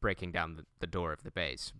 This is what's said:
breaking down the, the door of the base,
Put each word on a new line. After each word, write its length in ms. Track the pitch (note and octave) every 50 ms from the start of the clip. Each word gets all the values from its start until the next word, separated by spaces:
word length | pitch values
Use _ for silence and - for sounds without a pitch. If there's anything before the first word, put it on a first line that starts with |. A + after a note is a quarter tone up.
breaking 300 | - G#2 F#2+ - F#2+ F2+
down 240 | E2+ F2+ E2+ D#2+ D#2+
the, 100 | D#2 D2+ - _ -
the 80 | - E2+
door 260 | D#2+ F#2+ E2+ E2 D2+
of 80 | - -
the 60 | D#2
base, 400 | - F#2 F2 C#2+ C2 - - - -